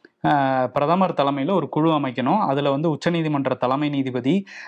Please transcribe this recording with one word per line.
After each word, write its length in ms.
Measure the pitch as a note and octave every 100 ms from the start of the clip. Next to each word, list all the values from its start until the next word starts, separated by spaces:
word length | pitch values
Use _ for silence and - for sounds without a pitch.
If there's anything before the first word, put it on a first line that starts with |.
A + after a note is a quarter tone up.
| _ _
அஹ், 440 | D#3 D3 C3+ C3 B2+
பிரதமர் 400 | C#3+ D3 F3+ F#3
தலைமையில 400 | E3 C#3 C#3 C#3
ஒரு 140 | F#3+ C#3+
குழு 200 | D3+ D#3+
அமைக்கணும், 500 | D3+ C#3 B2 B2+ G3+
அதுல 280 | E3 C#3 C#3+
வந்து 200 | C#3 E3
உச்சநீதிமன்ற 640 | D3 E3+ E3+ D#3 D3 C3 B2+
தலைமை 320 | B2 C3+ D3
நீதிபதி, 460 | C#3+ C3 B2 B2 F#3+ G3 -